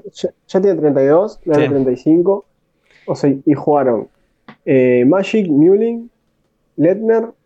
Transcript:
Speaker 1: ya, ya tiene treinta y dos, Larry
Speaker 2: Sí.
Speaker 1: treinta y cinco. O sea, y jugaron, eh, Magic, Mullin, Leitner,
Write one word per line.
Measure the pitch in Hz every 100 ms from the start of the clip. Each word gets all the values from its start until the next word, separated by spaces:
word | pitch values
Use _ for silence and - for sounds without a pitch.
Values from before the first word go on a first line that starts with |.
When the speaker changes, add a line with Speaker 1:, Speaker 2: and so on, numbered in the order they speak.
| 196
Speaker 1:
ya, | - 185 - _
ya | 190
tiene | 202 170
treinta | 151 139
y | 135
dos, | 156 214 - -
Larry | 147
Speaker 2:
Sí. | 143
Speaker 1:
treinta | 139 131
y | 123
cinco. | - 165 175 202 - _ _ _ _ _
O | - 160
sea, | 147 139
y | 147
jugaron, | 139 - 147 131 113 - _ _ _ - -
eh, | - 135 127 123
Magic, | 123 180 196 220 190
Mullin, | 143 165 196 226 233 233 _ _ _ _ _ _ -
Leitner, | 151 190 220 226 226 -